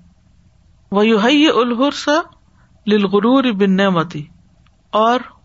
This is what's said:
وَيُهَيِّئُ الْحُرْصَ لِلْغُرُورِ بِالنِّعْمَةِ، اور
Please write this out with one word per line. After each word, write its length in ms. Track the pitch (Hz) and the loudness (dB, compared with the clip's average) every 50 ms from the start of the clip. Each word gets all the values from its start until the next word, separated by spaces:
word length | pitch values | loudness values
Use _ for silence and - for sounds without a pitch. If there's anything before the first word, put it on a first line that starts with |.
| - _ _ _ _ _ _ _ _ _ _ _ _ _ _ _ _ - | -20 _ _ _ _ _ _ _ _ _ _ _ _ _ _ _ _ -6
وَيُهَيِّئُ 640 | 190 202 214 226 226 202 208 247 302 285 302 311 - 220 | -2 0 0 2 2 2 2 2 2 2 2 2 2 0
الْحُرْصَ 500 | 247 240 240 220 269 294 - - - 294 294 330 349 - _ _ _ _ _ _ _ _ _ _ - | 0 -2 -2 -2 -2 -2 -4 -4 -4 -2 -2 -2 -2 -6 _ _ _ _ _ _ _ _ _ _ -4
لِلْغُرُورِ 680 | 208 208 214 202 185 196 202 202 240 262 269 262 254 208 | 0 0 0 0 0 0 0 2 2 2 2 0 0 -2
بِالنِّعْمَةِ، 680 | 190 202 196 190 190 196 196 180 165 156 170 - 147 147 - - _ _ _ _ _ _ _ _ _ _ _ | 0 0 0 0 2 0 0 0 -2 -2 -4 -8 -14 -14 -16 -20 _ _ _ _ _ _ _ _ _ _ _
اور 260 | - 208 220 233 240 254 247 - - _ | -2 0 0 0 0 -2 -4 -10 -20 _